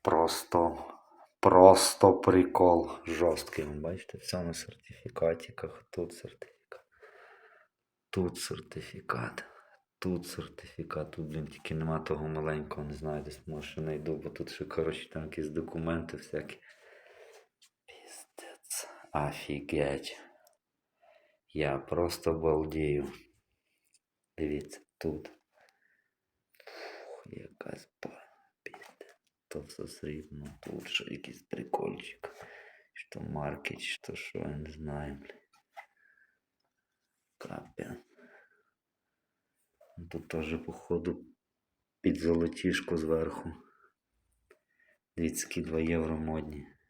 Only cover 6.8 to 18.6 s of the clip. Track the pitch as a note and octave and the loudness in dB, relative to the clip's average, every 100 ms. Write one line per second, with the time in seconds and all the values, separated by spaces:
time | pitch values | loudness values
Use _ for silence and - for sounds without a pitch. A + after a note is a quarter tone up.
6.8 | _ _ - - - - - - _ _ | _ _ -20 -20 -20 -20 -20 -20 _ _
7.8 | _ _ _ G2 F2 E2+ - - - D#2+ | _ _ _ 0 0 -2 -8 -8 -8 -12
8.8 | - G2 - - - - - - - - | -12 -14 -6 -4 -4 -8 -14 -20 -20 -20
9.8 | _ _ F#2 F2 - - D#2+ - - - | _ _ -2 -2 -4 -10 -10 -14 -16 -12
10.8 | E2 D2+ D2+ - D#2 D#2 D2 - - D#2+ | -6 -6 -6 -8 -6 -6 -6 -10 -6 -2
11.8 | D#2+ D#2+ - D2+ D#2 D#2 D#2 D2+ D2 - | 0 -2 -2 -2 -2 -2 -2 -2 -4 -8
12.8 | D2 D2 D#2 D2+ D2 D2+ - D2+ - - | -8 -6 -6 -6 -8 -14 -10 -10 -8 -6
13.8 | D#2 D2+ D#2 D2+ D2 - E2+ - - - | -4 -4 -4 -4 -6 -8 -10 -8 -4 0
14.8 | D#2+ D#2 - D#2+ D2+ D#2+ D2+ D#2 D#2+ E2 | 0 -2 -8 -10 -8 -6 -4 -4 -4 -4
15.8 | E2 E2 E2 D#2+ - D#2 D2+ - - - | -2 -2 -4 -10 -8 -8 -8 -16 -20 -20
16.8 | - - - - - - _ _ - _ | -20 -20 -20 -20 -20 -20 _ _ -20 _
17.8 | - - - - - - - - | -20 -20 -18 -20 -18 -18 -18 -18